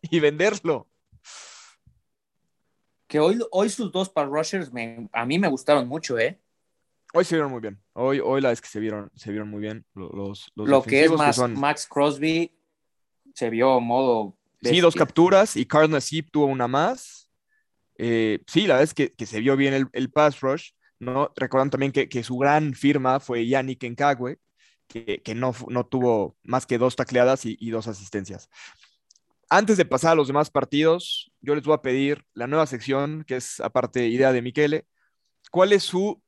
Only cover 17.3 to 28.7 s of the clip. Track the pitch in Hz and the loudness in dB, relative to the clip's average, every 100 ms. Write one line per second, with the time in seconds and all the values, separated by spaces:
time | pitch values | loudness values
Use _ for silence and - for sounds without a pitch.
17.3 | _ _ _ _ _ _ - 117 113 110 | _ _ _ _ _ _ -8 -2 0 0
18.3 | 104 - 165 202 131 156 - 131 - 104 | -2 0 0 4 4 4 2 -4 -4 -10
19.3 | 107 123 135 139 135 131 - 131 151 151 | -2 0 2 2 0 -2 -4 -2 2 2
20.3 | 135 131 151 - _ _ _ 120 131 143 | 2 -4 -4 -8 _ _ _ -6 -4 -4
21.3 | - 131 131 139 131 135 135 - 123 113 | -4 -2 0 0 -2 -2 -2 -2 -6 -6
22.3 | 127 139 151 156 123 139 143 131 131 - | -2 2 2 0 -2 0 0 0 -2 -2
23.3 | 120 117 135 131 127 120 120 143 131 123 | -4 0 0 -2 -8 -12 -2 0 0 -6
24.3 | 156 _ _ _ _ _ 113 113 98 - | -10 _ _ _ _ _ -12 -8 -8 -8
25.3 | 117 127 117 - 123 120 131 123 113 85 | -4 -4 -4 -6 -6 -2 0 2 2 -2
26.3 | _ - 127 - 120 123 - 127 123 123 | _ -4 -4 0 0 0 0 -2 4 4
27.3 | 131 113 107 113 110 107 98 95 107 95 | 2 -4 -8 -6 -6 -8 -12 -8 -8 -8
28.3 | 95 - - - | -16 -18 -20 -20